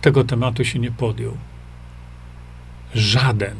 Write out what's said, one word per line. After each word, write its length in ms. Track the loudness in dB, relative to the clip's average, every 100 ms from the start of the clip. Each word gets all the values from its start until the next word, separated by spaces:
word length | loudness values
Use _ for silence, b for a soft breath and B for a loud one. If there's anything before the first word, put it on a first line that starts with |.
tego 220 | 6 6
tematu 420 | 4 2 2 2 0
się 140 | 0
nie 120 | -2
podjął. 460 | 0 -2 -2 -4 -6 -12 -16 -16 -16 -16 -16 -16 -16 -16 -16 -16 -16 -16 -16 -4 2
Żaden. 600 | 4 6 4 4 0